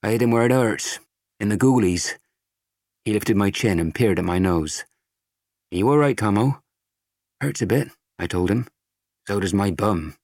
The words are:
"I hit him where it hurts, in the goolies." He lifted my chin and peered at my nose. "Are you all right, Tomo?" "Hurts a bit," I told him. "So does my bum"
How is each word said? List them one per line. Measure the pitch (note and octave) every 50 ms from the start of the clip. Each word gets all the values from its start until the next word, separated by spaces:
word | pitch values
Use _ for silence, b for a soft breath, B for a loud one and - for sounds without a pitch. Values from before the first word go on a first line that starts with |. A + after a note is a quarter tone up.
| -
"I | G2+
hit | A2 A#2
him | A#2+ A#2+
where | A#2 A#2 A#2
it | A#2+
hurts, | B2+ C3 B2 A2 G2 - - - - - - _ _ _ _ _ _ _
in | G#2 G2+
the | G#2+ F#2+
goolies." | - C3 C3 B2+ G#2+ F2+ F2+ F2 - - - - _ _ _ _ _ _ _ _ _ _ _ _ _ _ _ _ _
He | A2+ G#2+
lifted | G#2 - - A2+
my | G2 G#2 G2
chin | F#2+ - - A2+ F#2+ E2+
and | E2 E2 D#2
peered | - A#2+ A2 F#2+ E2+
at | F2+
my | F2+ F2 F2+
nose. | F#2 F#2+ F2 E2 D#2 D#2 - - - _ _ _ _ _ _ _ _ _ _ _ _ _ _ _ _ _
"Are | - F2
you | G2 B2
all | C#3+ D3+
right, | D3 C#3+ B2+ -
Tomo?" | A2 G#2+ G2+ G2+ A#2 C3+ C#3 - _ _ _ _ _ _ _ _ _ _ _ _ _ _ _ _
"Hurts | - C#3+ - -
a | A#2 F#2
bit," | A2 B2+ A#2 - - _ _ _ _ _
I | F#2
told | E2+ - F2+ F2+ F#2
him. | G2 A#2+ B2 - _ _ _ _ _ _ _ _ _ _ _ -
"So | G2+ G2+
does | F#2+ F#2+ F2
my | G2 G2+ G2+
bum" | F2+ D#2+ G#2 G#2 G#2 E2+ D#2 D#2 D2 _